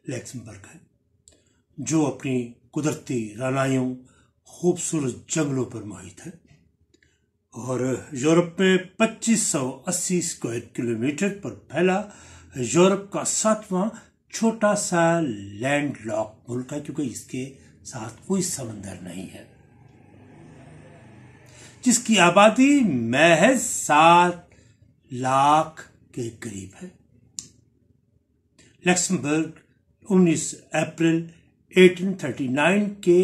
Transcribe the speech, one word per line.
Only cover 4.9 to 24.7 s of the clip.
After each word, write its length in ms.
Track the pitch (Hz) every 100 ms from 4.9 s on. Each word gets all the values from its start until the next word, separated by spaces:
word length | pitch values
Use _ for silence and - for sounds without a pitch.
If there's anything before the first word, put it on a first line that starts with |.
| 160 131 101 -
जंगलों 340 | 160 147 131 117
पर 180 | 113 104
मोहित 360 | 90 90 -
है 120 | 165 - _ _ _ _ _ _ _ _ _ _ _
और 560 | 120 123 123 127 117 - 135
यूरोप 400 | 147 165 165 -
में 360 | 190 185 - -
पच्चीस 520 | 220 220 226 226 -
सौ 180 | 151 127 135 -
अस्सी 340 | 180 - 180
स्क्वायर 460 | 165 - - 117 - -
किलोमीटर 540 | 120 113 127 147 196 190
पर 220 | 123 - _
फैला 320 | 147 185 190 208 - - - - 139
यूरोप 540 | 117 156 190 196 196
का 100 | 156 -
सातवां 640 | - 220 214 - 185 214 - - _ _
छोटा 400 | - 226 220 208 202
सा 440 | - 175 165 170
लैंडलॉक 1200 | 151 104 101 101 131 147 147 107 110 107 107 - 120
मुल्क 240 | 123 127
है, 60 | 147
क्योंकि 220 | 147 143 135
इसके 380 | 101 - 127 139 - - _ -
साथ 400 | 123 113 - -
कोई 140 | 190
समंदर 560 | - - 117 104 98 92
नहीं 260 | 87 90 87
है, 180 | - - _ _ _ - _ _ - - - - - - - - - - - - - - - - -
जिसकी 340 | 247 - - 208
आबादी 600 | 175 190 214 233 269 285 220 127 113
महज 500 | 131 165 160 208 262
सात 880 | - - - 147 165 170 175 175 - _ _